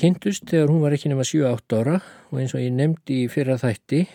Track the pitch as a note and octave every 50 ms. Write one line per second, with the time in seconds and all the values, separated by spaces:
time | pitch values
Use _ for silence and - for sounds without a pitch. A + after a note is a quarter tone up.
0 | - E3+ F#3 - - G3+ G3+ - - - - E3 D3+ D3 D#3 E3 D3+ D3 D3 C#3+
1 | - D3+ C#3+ C3+ B2+ - - D#3 C#3+ B2+ A#2+ A#2 - - A#2+ A2 A#2 C3+ E3 F#3
2 | - - - - - - - C3 C3 B2+ - C3 B2 B2+ B2 B2+ C#3 D#3 E3 -
3 | - - C#3 C3 B2 A#2+ - D3+ C#3+ C3 C3 B2 - B2 G#2+ - _ - C3 D3+
4 | F#3 - -